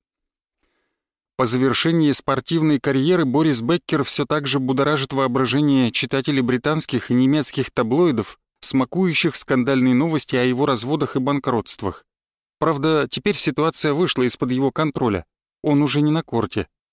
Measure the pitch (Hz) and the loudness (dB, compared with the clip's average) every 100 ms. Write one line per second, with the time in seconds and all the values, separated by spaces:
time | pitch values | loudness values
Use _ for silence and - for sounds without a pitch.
0 | _ _ _ _ _ _ _ _ _ _ | _ _ _ _ _ _ _ _ _ _
1 | _ _ _ - 127 123 131 120 165 165 | _ _ _ -4 -2 2 0 2 0 2
2 | 151 127 - 135 - 165 156 143 143 135 | 2 2 0 -4 -2 0 2 0 0 0
3 | 143 180 143 131 160 127 117 170 - 156 | 2 2 2 2 2 0 0 -2 -2 -2
4 | 139 - 143 151 139 139 131 131 139 151 | -2 -2 -2 -4 -2 -2 0 0 2 0
5 | 135 135 135 127 127 135 147 139 120 - | -2 -2 0 0 0 2 2 4 2 0
6 | 127 135 127 139 120 123 147 160 - 123 | -2 -2 0 0 2 0 0 -2 0 -2
7 | - 123 131 151 139 - 127 - 113 139 | 0 2 4 4 0 -2 -4 -2 0 2
8 | 175 117 101 - _ - - 135 127 170 | 2 2 -4 -8 _ -8 -2 -2 -2 0
9 | 185 156 170 - - 135 123 131 127 123 | 0 2 0 -2 -2 0 2 2 2 2
10 | 165 156 - 131 127 123 143 123 123 156 | 2 -2 -2 0 0 0 0 0 -2 -2
11 | 143 143 127 143 135 117 - - 101 - | -2 -2 -2 -2 -2 -2 -2 -6 -6 -8
12 | _ _ _ _ _ - 160 147 151 156 | _ _ _ _ _ -4 -2 0 0 0
13 | 139 - 202 - - 135 160 - 156 143 | 0 -2 -2 0 -2 0 -2 0 -2 0
14 | 185 - 123 - 127 127 135 139 160 143 | 0 0 0 0 -2 0 -2 0 -4 -2
15 | 127 95 - _ _ _ 156 143 147 147 | -2 -2 -6 _ _ _ 0 2 2 2
16 | 151 156 - 117 107 - 90 _ _ | 2 0 -2 -2 -2 -4 -8 _ _